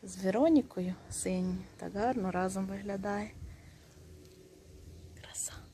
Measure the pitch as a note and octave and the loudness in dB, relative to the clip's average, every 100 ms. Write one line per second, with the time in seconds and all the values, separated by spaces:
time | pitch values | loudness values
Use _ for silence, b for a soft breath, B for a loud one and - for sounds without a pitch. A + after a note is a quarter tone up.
0 | G3 F#3 F#3+ G#3 D#4 D#4 - - F3+ F3+ | -10 -2 2 6 10 8 8 -2 -2 -4
1 | - - F#3 F#3 F#3 F#3 F#3 - F3 G3 | -6 -4 0 2 2 -2 -6 -10 -6 0
2 | A3+ C4 F#3 F3+ F#3 F#3+ F#3+ G3 G3+ G3 | 2 2 0 2 0 0 -4 -4 -4 -4
3 | G3+ G3+ G#3+ - B B B B B B | -2 -2 -4 -10 B B B B B B
4 | - - - - - - - - - - | -20 -20 -20 -20 -20 -20 -20 -18 -16 -16
5 | - - - - - - - | -16 -18 -14 -8 -8 -10 -16